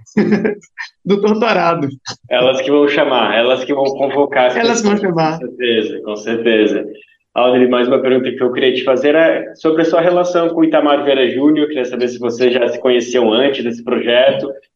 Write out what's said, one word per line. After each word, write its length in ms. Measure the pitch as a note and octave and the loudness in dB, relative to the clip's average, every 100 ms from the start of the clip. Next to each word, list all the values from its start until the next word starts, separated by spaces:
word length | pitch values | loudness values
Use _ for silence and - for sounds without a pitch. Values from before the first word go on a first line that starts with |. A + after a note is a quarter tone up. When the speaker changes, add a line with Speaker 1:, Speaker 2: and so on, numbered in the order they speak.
| - | -8
Speaker 1:
<laughs> 880 | - G3 G#3 G#3 - - - - _ | -2 0 0 -2 -6 -12 -16 -16 _
do 160 | F3 G3+ | -2 0
Torturado. 680 | G#3 G#3+ - F3 E3+ E3+ C#3 C3+ - - - | 0 0 0 0 0 -2 -4 -8 -16 -16 -4
Speaker 2:
Elas 300 | B2 B2+ C3 | 0 2 0
que 100 | - | 0
vão 160 | D3 D3 | 2 2
chamar, 480 | D3 C#3 B2+ G#2+ | 2 0 0 0
elas 300 | G#2 A#2+ B2+ | 0 0 0
que 80 | B2+ | -2
vão 120 | C#3+ | -2
convocar 640 | C#3 C3+ C3+ C3+ C#3+ C3+ B2+ | -2 -2 -2 0 0 2 2
as 80 | B2 | 2
Speaker 1:
Elas 260 | A#3 A3+ | 0 0
vão 100 | G#3 | 0
Speaker 2:
pessoas. 180 | G#3 G3+ | 0 0
Speaker 1:
chamar. 280 | E3 D#3+ E3 | 0 -2 -4
Speaker 2:
Com 80 | B2 | -10
certeza, 540 | - B2 A2 G#2 F#2+ | -6 -2 0 -2 -6
com 140 | G#2+ G#2+ | -8 -8
certeza. 680 | G#2+ A2+ A#2 A2 G#2 G2 - - - _ _ | -6 -2 2 4 2 0 -6 -14 -20 _ _
Aldrin, 340 | A#2 B2 B2+ B2+ | 0 2 4 2
mais 220 | B2 B2 | 2 2
uma 120 | C3+ | 0
pergunta 300 | C3 B2+ B2+ | 2 0 0
que 100 | A#2 | -2
eu 120 | B2 | -2
queria 200 | B2+ C3 | 0 0
te 120 | B2+ | 0
fazer 300 | C3+ B2+ C#3+ | 0 0 2
é 400 | D#3 E3 C3+ - - | 2 2 0 -6 -4
sobre 260 | D#3+ D#3+ | -2 0
a 20 | |
sua 160 | E3 E3+ | 2 2
relação 500 | E3+ F3 F3+ F3 E3+ | 2 0 0 0 0
com 100 | E3 | 0
o 40 | |
Itamar 380 | D#3+ D#3 D3 C#3+ | 2 2 2 0
Vieira 260 | C#3 C3+ B2+ | 2 2 2
Júnior. 360 | A#2+ C#3+ D#3 D3 | 2 2 2 0
Queria 180 | D3+ B2 | -2 -6
saber 200 | B2 A#2+ | -4 -4
se 120 | A#2 | -4
vocês 340 | A#2+ A#2 B2 | -6 0 0
já 160 | B2+ A#2+ | 2 -2
se 100 | - | -2
conheciam 540 | C3 B2 A#2+ B2+ A2+ | 0 0 0 0 2
antes 320 | A2 C#3 C3+ | 2 0 -2
desse 180 | A#2+ A#2 | -6 -8
projeto 640 | - C#3 - A#2+ D#3 - C#3+ - _ | -4 -4 0 2 2 0 -4 -10 _